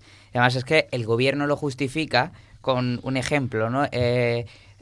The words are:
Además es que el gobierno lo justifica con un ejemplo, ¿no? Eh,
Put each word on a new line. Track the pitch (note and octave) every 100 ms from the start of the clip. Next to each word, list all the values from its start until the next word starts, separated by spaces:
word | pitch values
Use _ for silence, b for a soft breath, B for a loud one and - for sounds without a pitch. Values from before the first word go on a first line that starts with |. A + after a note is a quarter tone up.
| b b b
Además | A#2+ B2
es | B2+
que | B2+ D#3+ -
el | B2+
gobierno | A2 A#2 C3 C#3+ C#3+
lo | C#3+
justifica | D3 B2+ C3+ D#3 D3+ B2 D#3+ b b b
con | - B2+ B2 A#2+
un | C3 C3
ejemplo, | B2 D3 B2+ A2 A2+
¿no? | C3 C#3
Eh, | A#2+ A#2+ B2 A#2+ A#2 A#2 b b b